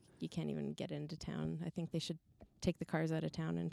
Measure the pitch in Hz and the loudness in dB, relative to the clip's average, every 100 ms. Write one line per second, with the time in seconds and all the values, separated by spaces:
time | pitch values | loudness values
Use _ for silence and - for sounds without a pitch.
0 | - - 170 - 151 147 143 147 - 147 | -10 -8 -4 -2 0 0 -2 -2 -4 -2
1 | 151 165 - 160 160 160 170 - 165 165 | -4 -4 -4 0 0 0 -2 -2 0 0
2 | - 165 _ - - - - 170 - 160 | -2 -4 _ -20 -20 0 2 2 2 2
3 | 160 160 160 - 160 170 170 | 4 2 0 0 0 2 0